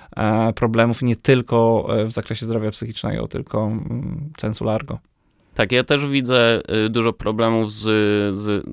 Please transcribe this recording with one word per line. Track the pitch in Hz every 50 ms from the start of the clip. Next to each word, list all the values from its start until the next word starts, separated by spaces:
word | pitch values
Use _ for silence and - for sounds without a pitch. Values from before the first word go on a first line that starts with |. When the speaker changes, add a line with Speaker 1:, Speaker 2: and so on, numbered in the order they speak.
| - - -
Speaker 1:
e, | - 110 107 110 110 113 113
problemów, | 110 - 127 113 113 117 113 120 117 -
nie | 127 123 117
tylko, | - - - 135 127 120 - 120 117 117 113 113 104 - -
e, | 113 110 110
w | 113
zakresie | 113 120 110 - 113 - 113
zdrowia | 113 113 113 107 107
psychicznego, | 107 - 113 113 110 - - 107 104 113 110 101
tylko, | - - - - - 110 110
mm, | 104 110 110 - - 117 123 139 - 113 - 143 151 - -
sensu | - 110 113 - 113
largo. | 110 107 113 - - 110 - - _ _ _ _ _ _ _ _ _ -
Speaker 2:
Tak, | - 113 98
ja | 127 123 123
też | - 147 139 147
widzę, | 143 139 139 127 120 127 123 117 117 117 92 - - 101 110 107
y, | 113
dużo | 113 120 113 117
problemów | 110 - - 107 110 107 113 113 113 113 110 107
z, | 107 107 107 110 107 107 107 104 104 104 101 101 95
z | 101 104 107 101 98 - -